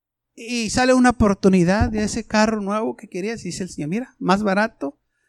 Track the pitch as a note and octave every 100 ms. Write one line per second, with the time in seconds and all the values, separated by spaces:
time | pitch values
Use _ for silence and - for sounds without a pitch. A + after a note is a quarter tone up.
0 | _ _ _ - A#3 A#3+ A3 - B3+ B3+
1 | B3 A#3+ G#3+ F#3+ G3 F#3 E3+ G3+ A#3+ G#3+
2 | G#3+ A#3 - G#3+ G#3+ A3 G3 G#3+ A#3+ A#3+
3 | G3+ F3+ G3+ A3+ F3+ E3 F#3 - D3 G3+
4 | B3+ _ E3 G3 G#3 F#3+ A3 - C#4 -
5 | _ _